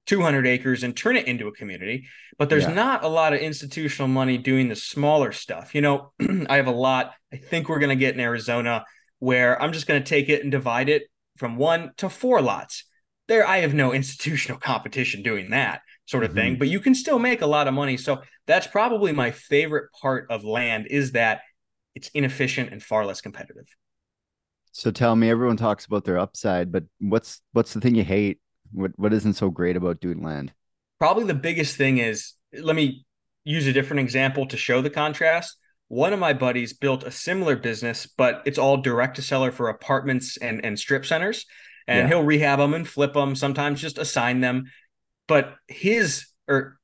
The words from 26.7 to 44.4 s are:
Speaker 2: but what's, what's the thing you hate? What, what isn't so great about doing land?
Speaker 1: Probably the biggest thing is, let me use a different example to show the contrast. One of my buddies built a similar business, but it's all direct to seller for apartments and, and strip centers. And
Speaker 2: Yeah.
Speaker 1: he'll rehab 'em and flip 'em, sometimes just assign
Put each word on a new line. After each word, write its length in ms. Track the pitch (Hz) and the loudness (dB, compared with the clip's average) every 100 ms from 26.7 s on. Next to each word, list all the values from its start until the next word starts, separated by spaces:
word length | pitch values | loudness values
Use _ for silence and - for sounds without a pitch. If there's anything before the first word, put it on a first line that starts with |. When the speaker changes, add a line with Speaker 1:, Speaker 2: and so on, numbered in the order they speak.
Speaker 2:
but 120 | 90 80 _ | -4 -6 _
what's, 420 | 101 110 - - _ | 0 0 -2 -12 _
what's 200 | 117 113 | -2 0
the 60 | 113 | 0
thing 140 | 123 | 2
you 100 | 117 | 2
hate? 360 | 82 98 101 - _ _ - | 2 2 0 -2 _ _ -14
What, 200 | - 95 - | -6 -6 -2
what 160 | 104 | 0
isn't 220 | 107 104 | 2 2
so 160 | 98 98 | 0 -2
great 260 | 87 87 90 | 0 -2 0
about 240 | 90 85 | -2 -4
doing 220 | 90 82 | -6 -6
land? 300 | 80 76 67 - _ _ _ - | -8 -8 -10 -14 _ _ _ -2
Speaker 1:
Probably 260 | 156 208 | 0 2
the 100 | 220 | 0
biggest 420 | 147 156 170 147 - | -2 -2 -2 -4 0
thing 220 | 135 131 | 2 2
is, 360 | 117 107 - - _ | 0 -4 -10 -16 _
let 240 | 123 160 160 | -6 -2 0
me 280 | 147 135 - _ _ _ | 0 -2 -14 _ _ _
use 220 | - 160 135 | -6 -2 0
a 60 | |
different 280 | 135 - 147 | 0 0 -2
example 460 | 127 131 131 135 131 | 0 0 0 0 -4
to 100 | 123 | -4
show 240 | - 127 | 0 0
the 100 | 139 | 0
contrast. 640 | 147 151 147 160 170 170 - _ _ - | -2 -2 0 2 2 -2 -14 _ _ -8
One 240 | 120 165 | -2 0
of 80 | 202 | 2
my 120 | 170 | 0
buddies 380 | 131 127 123 117 | 2 0 0 -4
built 300 | - 139 131 | -2 -2 -2
a 80 | 131 | -4
similar 460 | - - 185 175 131 | -8 -4 -2 0 0
business, 500 | 120 110 120 113 - | -2 -4 -6 -6 -6
but 360 | - 127 120 - | 2 2 2 -2
it's 120 | 139 | 2
all 180 | 135 139 | 4 4
direct 400 | 131 120 131 131 | 2 2 0 -2
to 60 | |
seller 280 | 135 135 131 | -4 0 0
for 180 | 123 117 | 0 -4
apartments 680 | 107 - 135 139 127 127 - | -4 -2 -2 0 -2 -4 -8
and, 280 | 123 113 | -8 -6
and 140 | 113 104 | -6 -6
strip 260 | - 135 | -2 -2
centers. 420 | 135 160 185 240 - - - - - | 0 0 0 -4 -10 -20 -20 -12 0
And 100 | 120 | 2
Speaker 2:
Yeah. 100 | 123 | 4
Speaker 1:
he'll 140 | 170 | 4
rehab 380 | 147 151 147 139 | 4 4 4 4
'em 140 | 143 | 2
and 120 | 156 156 | 0 -4
flip 300 | - 139 143 | -2 0 0
'em, 180 | 139 | 0
sometimes 460 | 135 139 139 147 139 | 0 -2 -2 -2 -2
just 180 | 160 147 | -6 -6
assign 420 | 143 - 120 127 | -4 0 0 2